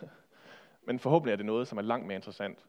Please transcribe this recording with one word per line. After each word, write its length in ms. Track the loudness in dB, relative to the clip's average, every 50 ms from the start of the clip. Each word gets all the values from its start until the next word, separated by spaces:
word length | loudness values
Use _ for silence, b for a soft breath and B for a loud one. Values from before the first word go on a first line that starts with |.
| -16 -16 -18 -20
<laughs> 680 | -20 _ _ -20 -20 -20 -20 -20 -20 -20 -20 _ -4
Men 120 | -4 -4 0
forhåbentlig 340 | 4 6 6 6 6 4 0
er 40 |
det 80 | 0 0
noget, 220 | 0 0 0 0
som 100 | -2 -4
er 40 | -4
langt 260 | 0 0 0 -2 -2
mere 80 | -4 -6
interessant 500 | -6 -6 -10 -8 -6 -6 -6 -6 -10 -18